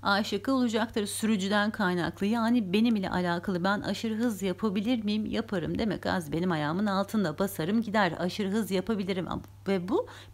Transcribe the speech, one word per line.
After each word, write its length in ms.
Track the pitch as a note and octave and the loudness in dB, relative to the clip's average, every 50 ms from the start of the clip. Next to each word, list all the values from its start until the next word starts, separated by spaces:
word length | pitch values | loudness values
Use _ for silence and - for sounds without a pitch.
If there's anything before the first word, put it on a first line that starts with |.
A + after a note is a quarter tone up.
| - | 2
A 200 | G3 G3+ G3 G#3+ | 4 2 2 2
şıkkı 300 | - G#3 G3+ G3+ - C4+ | 0 -4 -4 0 0 2
olacaktır. 520 | C4 B3 A#3+ G#3+ A3+ G#3+ A3 - A#3 G#3 | 2 2 2 2 0 0 0 0 -2 -2
Sürücüden 680 | G3+ - - - G#3+ A3 G3 F#3 G3 G#3 G#3 G3+ G#3+ | -2 -4 -2 0 2 2 2 2 2 2 2 2 2
kaynaklı, 540 | G#3+ - G#3+ F3+ F3+ F3 D#3+ D#3 - - G3 | 0 0 0 2 2 2 0 -2 -2 -2 0
yani 480 | G3+ A3+ A#3+ A3+ A3+ A#3+ B3 G#3+ F3+ F3 | 0 0 2 2 2 2 2 2 2 2
benim 220 | G#3+ A3+ A#3+ A#3 | 4 4 4 2
ile 140 | G#3 F#3+ F#3 | 2 0 0
alakalı. 540 | - F3+ F3+ F3 F3 F3 F3 - F#3+ F3 E3+ | 0 0 0 0 0 0 -2 -2 -2 0 2
Ben 180 | F#3+ G3+ G#3 | 2 2 2
aşırı 340 | - - G3+ - - A3+ A3 | 0 -4 -4 -2 -4 -4 -2
hız 260 | G#3+ A#3 B3 G#3+ F3+ | 0 0 -2 -2 0
yapabilir 640 | F#3+ F#3+ F3+ F#3 - A3 F#3 G#3+ G3+ A3+ C4 A#3 G#3 | -2 -2 -2 0 -2 0 0 0 0 0 0 0 0
miyim? 220 | G#3 G#3 G#3+ G#3+ | 0 -2 0 -2
Yaparım. 540 | - - G#3 A3+ - G#3 F3+ D3+ D3+ E3+ - | -2 -2 -4 -4 -2 -2 -2 -2 -2 -2 0
Demek 220 | - A3 F3 - | 0 0 -2 -2
gaz 300 | - F3+ F3+ F#3 E3 D3 | 0 0 0 0 -2 -2
benim 200 | D3 D#3+ F3+ F#3 | -2 0 0 2
ayağımın 340 | E3+ D#3 D3+ D3 D#3+ F#3 G#3+ | 0 0 0 0 0 0 0
altında, 540 | G#3 G3 F#3+ G3 G3 - A3 G3 D#3+ D3+ - | 0 2 0 0 0 0 0 0 0 0 0
basarım 420 | F#3+ G3+ - - D#3 E3 G#3 A#3 | -2 -2 0 -2 -2 0 0 0
gider. 320 | A3 - F#3+ A3 G3+ F3 D#3+ - | 0 0 2 2 2 2 2 0
Aşırı 320 | E3+ F#3 F3+ - G#3 F#3+ | -2 -2 -2 -2 -2 0
hız 200 | F#3+ A3+ A3 - | 0 0 0 0
yapabilirim 560 | F#3+ F3+ F#3 - A3+ G3 G3+ F3+ G3 F#3 E3 - - - - - - - - | 0 -2 0 0 -2 -2 0 -2 -2 -2 -2 -4 -4 -6 -6 -10 -18 -10 -2
ve 200 | - G3 F#3+ F3 | -2 0 0 0
bu 200 | F3+ B3+ G4 B4+ - - - - - | 0 0 0 0 -2 -10 -18 -18 -14